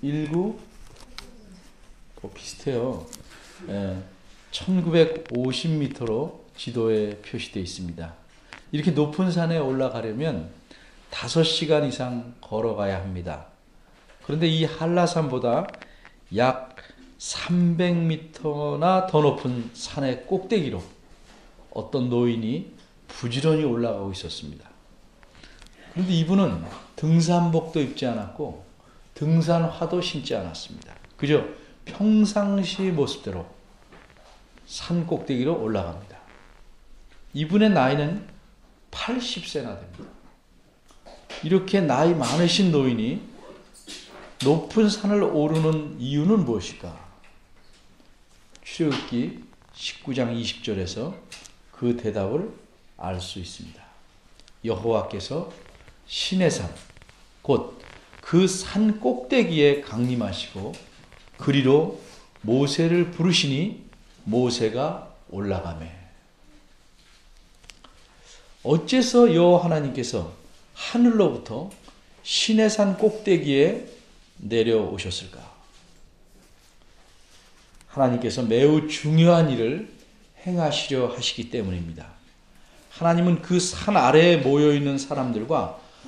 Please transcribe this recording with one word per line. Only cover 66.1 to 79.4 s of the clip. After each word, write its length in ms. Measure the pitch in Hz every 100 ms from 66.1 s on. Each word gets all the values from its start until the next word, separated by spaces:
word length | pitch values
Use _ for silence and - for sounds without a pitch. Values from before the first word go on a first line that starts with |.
| - _ _ - - _ _ _ _ _ _ - - - _ - - - _ - _ - - - -
어째서 720 | 117 160 160 254 240 240 240 165
여호와 300 | 175 175 170
하나님께서 680 | 156 143 117 - 107 80 - - - -
하늘로부터 960 | - - 233 240 220 175 120 - 113 185 - - - - -
시내산 720 | - - - 220 220 214 202 190
꼭대기에 920 | 220 - - 170 147 139 160 233 - - - - _ -
내려오셨을까? 1160 | 104 117 113 110 101 95 92 90 95 62 - - - - - - - _ _ - _ _ _ _ - - - - - - _ - _ - -
하나님께서 540 | - 131 120 117 107
매우 460 | 117 117 143 156 151
중요한 640 | - 151 160 170 170